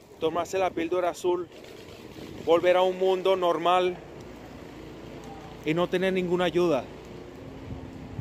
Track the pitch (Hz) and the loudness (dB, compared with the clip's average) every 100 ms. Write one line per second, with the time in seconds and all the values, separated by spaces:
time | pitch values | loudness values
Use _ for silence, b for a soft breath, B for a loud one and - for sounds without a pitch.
0 | - - 160 170 160 190 180 170 165 180 | -20 -2 0 0 0 0 0 0 0 2
1 | 180 - 180 180 165 - - - - - | 0 0 0 0 -2 -12 -16 -16 -16 -16
2 | - - - - 151 170 180 180 185 185 | -16 -16 -14 -4 4 6 8 6 6 4
3 | 185 185 185 185 175 160 170 185 180 175 | 4 4 4 4 4 4 4 4 4 -2
4 | - - - - - - - - - - | -10 -16 -16 -16 -16 -16 -16 -14 -16 -14
5 | - - - - - - 156 165 175 185 | -14 -14 -14 -14 -14 -8 -2 0 0 2
6 | 190 185 180 175 180 165 175 131 - - | 2 2 0 2 2 4 4 2 -2 -12
7 | - - - - - - - - - - | -16 -16 -16 -16 -14 -14 -12 -12 -12 -14
8 | - - | -12 -10